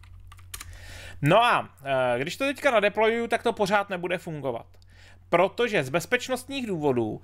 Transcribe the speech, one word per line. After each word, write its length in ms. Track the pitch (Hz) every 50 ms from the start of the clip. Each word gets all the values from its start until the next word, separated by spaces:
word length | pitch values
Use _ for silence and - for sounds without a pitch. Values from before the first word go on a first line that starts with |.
| - - - - - - - - - - - - - - - - - - - - - - - -
No 220 | 139 147 185 220 240
a, 260 | 240 196 135 110 - - - 135
eh, 360 | 135 135 131 127 123 120 120
když 180 | 139 175 -
to 80 | - 269
teďka 260 | 277 269 - - 277
nadeployuju, 560 | 240 214 196 208 - 214 220 220 226 233 233
tak 160 | 226 233 - -
to 100 | 240 202
pořád 360 | - 208 175 214 202 196 -
nebude 280 | 190 180 175 175 180
fungovat. 480 | 170 - 180 156 147 131 135 117 - - - - - - - - - - - - - - -
Protože 540 | 165 170 185 190 - - 240 226 214 170 135
z 60 | 127
bezpečnostních 800 | 139 170 - - 247 247 - - 254 247 - - 277 277 240
důvodů 540 | 214 185 156 147 143 127 120 113 107 110 -